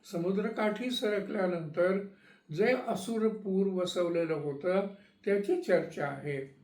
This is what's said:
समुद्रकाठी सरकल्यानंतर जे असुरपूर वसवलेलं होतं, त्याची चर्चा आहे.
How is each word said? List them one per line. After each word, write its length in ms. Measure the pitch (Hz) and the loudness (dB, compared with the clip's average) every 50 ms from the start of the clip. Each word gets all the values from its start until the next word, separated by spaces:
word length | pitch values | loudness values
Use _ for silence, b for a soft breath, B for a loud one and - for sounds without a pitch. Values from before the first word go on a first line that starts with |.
| _ - | _ -6
समुद्रकाठी 800 | - 170 170 185 190 202 202 226 - - 214 214 208 208 247 254 | -4 -2 0 0 0 0 0 -2 -2 0 0 0 0 -2 -4 -4
सरकल्यानंतर 1080 | 247 - - 214 208 196 185 190 220 208 185 180 180 170 160 151 147 175 175 185 196 202 202 B B B B B B B B - 151 | -2 -2 -2 0 0 -2 -2 -2 -2 0 0 0 0 -2 -4 -4 0 2 2 4 2 0 -2 B B B B B B B B -12 -2
जे 200 | 160 208 240 254 254 247 | 0 2 2 2 0 0
असुरपूर 800 | 233 202 190 - - 226 220 220 220 - 202 190 190 190 190 196 | -4 -4 -4 -4 -2 -2 2 2 0 0 0 -4 0 2 2 2
वसवलेलं 640 | 196 185 180 180 175 - 180 175 170 170 170 165 160 160 | 2 2 0 0 0 0 0 0 2 2 0 0 0 -2
होतं, 540 | 147 147 147 139 139 - 180 185 196 202 B B B B B B B - | -2 -2 -4 -6 -2 0 2 2 2 2 B B B B B B B 0
त्याची 360 | 208 202 202 196 - 359 349 | 0 2 2 2 2 0 0
चर्चा 460 | - - 180 165 160 - - - 151 | 4 4 4 4 4 0 -4 -4 -4
आहे. 480 | 139 139 139 139 147 143 135 135 139 - - | -4 -4 -6 -4 -4 -4 -4 -6 -8 -14 -20